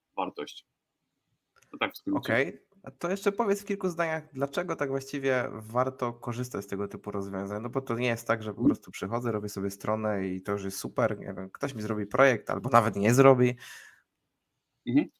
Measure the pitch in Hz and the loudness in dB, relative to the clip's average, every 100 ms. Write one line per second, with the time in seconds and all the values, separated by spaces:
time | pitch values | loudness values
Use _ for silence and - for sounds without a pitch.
0 | _ - 92 - 73 - _ _ _ _ | _ -6 -6 -6 -12 -12 _ _ _ _
1 | _ _ _ _ _ _ _ - 107 - | _ _ _ _ _ _ _ -4 -4 -4
2 | - 98 - 117 147 - _ _ - - | -4 -2 2 0 0 -4 _ _ -18 -6
3 | 175 196 196 196 220 202 - 196 190 170 | -4 0 0 0 0 0 -2 -2 -2 -2
4 | 165 160 143 131 139 - 175 165 143 135 | -2 -2 -6 -4 -2 -2 -2 -2 -2 -2
5 | 131 143 135 127 117 107 110 117 131 127 | -4 -2 2 2 0 -6 -4 0 0 0
6 | 123 120 - 117 123 101 101 98 101 101 | -4 -4 -6 -4 -4 -4 -6 -4 -6 -6
7 | - 101 98 98 98 104 120 131 127 117 | -6 -6 -4 -4 -4 -4 -4 -4 -2 0
8 | 123 117 - 117 107 - 127 214 - - | 0 0 0 -2 -2 0 2 2 -4 -8
9 | 98 117 123 107 104 101 98 98 - 110 | -4 -2 0 -2 -2 -4 -4 -4 -2 -2
10 | 107 101 95 92 95 101 98 - 104 - | 0 -2 -2 -4 -2 -4 -4 -6 -6 0
11 | 113 104 98 98 95 - 147 120 107 107 | 0 0 -8 -10 -10 -6 -6 -4 -4 -2
12 | 104 - 135 117 - 98 104 120 107 98 | 0 4 4 4 -2 -4 4 4 4 2
13 | 104 123 135 131 123 120 - - - - | 4 8 8 8 4 0 -10 -18 -20 -20
14 | _ _ _ _ _ _ _ _ - 127 | _ _ _ _ _ _ _ _ 2 2
15 | 175 | 2